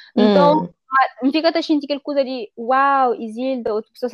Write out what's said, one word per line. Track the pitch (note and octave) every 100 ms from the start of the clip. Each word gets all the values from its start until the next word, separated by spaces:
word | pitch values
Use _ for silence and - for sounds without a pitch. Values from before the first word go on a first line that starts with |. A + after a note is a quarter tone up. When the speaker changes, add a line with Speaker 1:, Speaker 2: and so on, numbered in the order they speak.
| - -
Speaker 1:
Então, | G#3 G3 F#3+ C4
Speaker 2:
Hum. | F3 _ -
Speaker 1:
a, | C4+ B3+ -
não | C4
fica | D#4 E4
tá | E4
sentindo | D#4 D4
aquela | C#4 C#4
coisa | - C#4+
de, | C4 C4 - -
"Uau, | A#3 C4 C#4 C#4 B3+
Isilda, | - A3 A3 C4 C4 A3+
outra | G#3+ -
pessoa | - B3